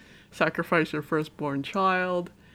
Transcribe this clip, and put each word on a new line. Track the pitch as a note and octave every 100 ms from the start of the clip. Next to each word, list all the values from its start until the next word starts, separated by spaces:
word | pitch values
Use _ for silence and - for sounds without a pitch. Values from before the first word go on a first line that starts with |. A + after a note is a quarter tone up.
| - - -
"Sacrifice | - D#3+ E3 E3+ E3+ D#3
your | D3+
firstborn | D3+ D#3+ D#3 - D3 C#3
child"? | C#3 G3 F#3+ F#3 F3+ F3+ F3+ - -